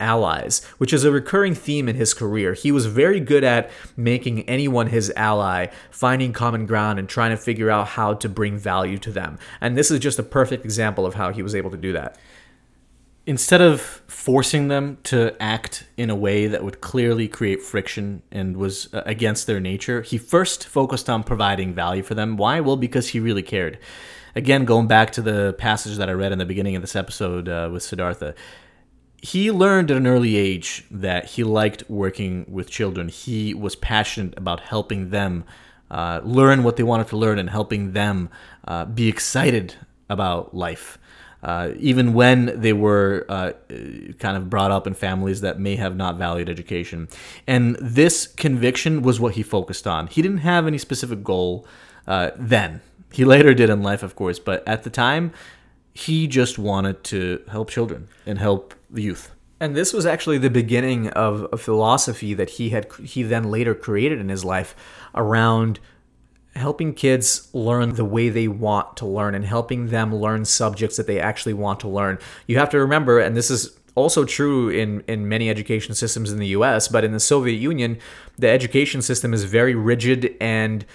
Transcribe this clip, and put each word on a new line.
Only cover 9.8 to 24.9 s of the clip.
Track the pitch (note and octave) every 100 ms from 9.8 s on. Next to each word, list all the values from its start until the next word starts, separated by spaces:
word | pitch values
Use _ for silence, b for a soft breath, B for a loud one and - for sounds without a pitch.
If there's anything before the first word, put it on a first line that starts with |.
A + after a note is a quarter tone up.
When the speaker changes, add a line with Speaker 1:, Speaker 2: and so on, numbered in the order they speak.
| D3+
Speaker 1:
is | C#3+
just | C3+ -
a |
perfect | - - - B2+
example | G#2+ A2 G#2+ G2
of | F#2
how | G2+ F2+
he | G#2
was | G2
able | G2+ F#2
to | F2
do | F#2
that. | E2 B1+ - b b b b b _ _ _ _ _
Speaker 2:
Instead | - C3 - F3+
of | F3 C#3 - - -
forcing | - - C3+ C3 D3+ C#3+
them | C#3 C#3 B2+
to | - B2 A2+ -
act | G#2+ A2 - - - -
in | A2+
a | G2+
way | G2+ G#2 G#2+
that | G#2+
would | G2 -
clearly | - B2+ A#2 A#2 G#2+
create | - G#2+ F#2+
friction | - G#2 - A2 G2+ F#2+ _
and | G2+ F#2+ F#2
was, | F#2+ F#2+ -
uh, | G#2+
against | - G#2+ G#2+ G#2 -
their | G2+
nature, | F#2 G2 - A#2+
he | A2 A2+
first | - E3+ F#3 - -
focused | C#3 C3 - -
on | A2+
providing | A2 A2 G2+ F#2+ F#2
value | F2 F2 F#2+
for | F#2+
them. | G#2+ A2 G#2
Why? | G#2+ D#3+
Well, | C#3 C3+
because | A#2+ C3 A#2
he | A#2
really | A2+ G2+
cared. | F#2 G2+ E2 - B B B B B
Again, | - B2+ C#3
going | A#2+ A#2
back | A2+